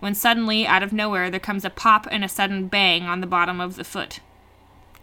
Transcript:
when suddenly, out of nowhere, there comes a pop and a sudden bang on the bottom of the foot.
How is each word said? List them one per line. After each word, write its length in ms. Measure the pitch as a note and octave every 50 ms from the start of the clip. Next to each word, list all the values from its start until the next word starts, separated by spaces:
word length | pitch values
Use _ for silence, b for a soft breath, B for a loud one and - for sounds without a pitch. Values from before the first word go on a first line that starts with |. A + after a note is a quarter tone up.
when 140 | G3 G3+ G3+
suddenly, 520 | - - A#3+ A#3 A#3 A3+ G#3+ G#3+ A3 A3+
out 160 | - F3+ F#3+ G3
of 120 | G3+ G#3+
nowhere, 340 | G#3+ G#3+ G#3+ G3+ F#3 F3+ F#3
there 100 | F3+ F#3+
comes 280 | - - G3+ G3 F#3+
a 40 | F#3
pop 360 | - - - A3+ G#3+ G#3+ - -
and 140 | - G#3+ G3+
a 40 | F#3
sudden 400 | - - G3 G3 G3 F#3+ F#3+ F#3
bang 340 | G#3 G3+ G3 F3+ E3+ E3+ F3+
on 180 | F3 F3 F3+
the 60 | F#3
bottom 340 | F3 F3+ F3 F3 F3 F3+ F3
of 160 | F3+ F3+ F#3
the 80 | - -
foot. 360 | - - G3 - - - - - - - - - - - _ - - - - - - - -